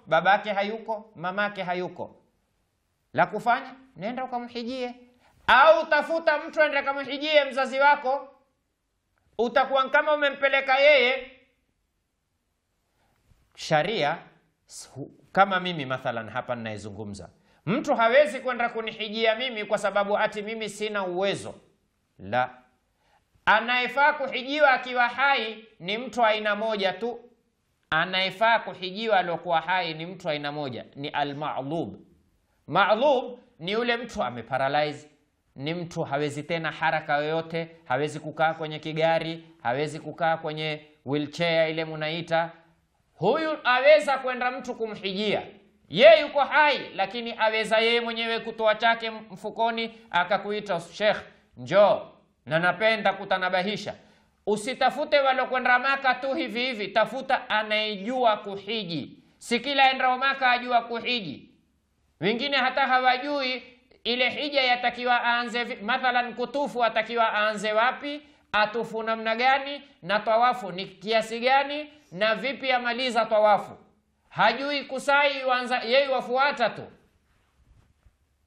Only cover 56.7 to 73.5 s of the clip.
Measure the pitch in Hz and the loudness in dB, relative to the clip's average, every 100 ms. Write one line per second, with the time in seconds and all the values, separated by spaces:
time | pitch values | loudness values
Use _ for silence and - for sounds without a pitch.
56.7 | 247 285 220 214 262 262 - - 214 214 | -4 -2 0 0 -2 -2 -4 0 -2 0
57.7 | 214 214 202 202 262 240 208 202 196 196 | -2 -2 -4 -6 0 2 2 -4 -10 -8
58.7 | 226 175 160 104 - _ _ - 233 254 | -6 -6 -8 -8 -14 _ _ -4 -4 0
59.7 | 277 262 262 254 254 269 269 262 240 247 | 2 2 4 0 0 0 2 2 2 2
60.7 | 240 233 233 220 240 170 113 - _ _ | 0 0 -4 -4 -4 -6 -12 -18 _ _
61.7 | _ _ _ _ _ 180 233 285 277 254 | _ _ _ _ _ -2 -2 0 0 0
62.7 | 269 262 254 254 254 285 285 254 254 - | 0 2 4 4 2 0 -4 -2 -4 -10
63.7 | - _ _ - 247 247 233 294 277 254 | -20 _ _ -4 0 0 -2 -2 0 2
64.7 | 247 240 240 247 240 240 240 240 240 233 | 2 0 -2 0 2 2 0 -2 -4 -6
65.7 | 254 208 254 254 247 233 226 240 285 277 | -6 -2 0 0 0 -2 -4 -6 -4 -4
66.7 | 247 226 226 220 233 226 208 214 208 214 | 0 0 0 -2 0 2 2 0 -2 -2
67.7 | 214 247 254 285 294 - _ _ 208 208 | 2 2 0 -6 -10 -14 _ _ 0 0
68.7 | 233 220 220 220 226 220 226 254 269 277 | -2 -6 -6 -4 -4 -2 0 2 2 0
69.7 | 285 - _ 165 208 226 220 247 240 202 | -10 -14 _ -2 -2 2 4 4 2 -6
70.7 | 175 190 - 196 220 214 233 247 269 285 | -8 -10 -10 -2 0 0 -2 2 2 2
71.7 | 294 302 - _ 170 214 208 247 269 269 | -4 -10 -18 _ -2 0 0 -2 -4 0
72.7 | 247 240 233 262 226 226 214 214 | 0 0 -2 -2 0 2 4 6